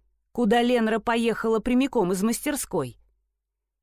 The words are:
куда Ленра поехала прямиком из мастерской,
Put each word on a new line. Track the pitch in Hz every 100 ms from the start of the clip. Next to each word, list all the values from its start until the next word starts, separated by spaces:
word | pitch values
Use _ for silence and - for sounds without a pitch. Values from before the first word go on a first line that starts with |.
| _ _ _
куда | - 196 233
Ленра | 240 247 220 226
поехала | 220 226 233 214 233 226
прямиком | 220 247 277 247 180
из | 190
мастерской, | 220 240 302 294 - 170 131 - _ _ _ _ _ _ _ _